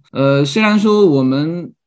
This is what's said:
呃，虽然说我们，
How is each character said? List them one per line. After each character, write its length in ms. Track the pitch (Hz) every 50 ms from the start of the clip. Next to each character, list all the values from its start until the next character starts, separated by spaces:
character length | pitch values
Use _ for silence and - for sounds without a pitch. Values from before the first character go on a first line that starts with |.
| _ _
呃， 320 | - 127 135 139 139 139 143
虽 180 | 139 - 220
然 160 | 214 208 214 208
说 280 | 208 214 208 208 202
我 160 | 170 143 135
们， 500 | 131 131 131 143 151 160 170 175 160 - - _ _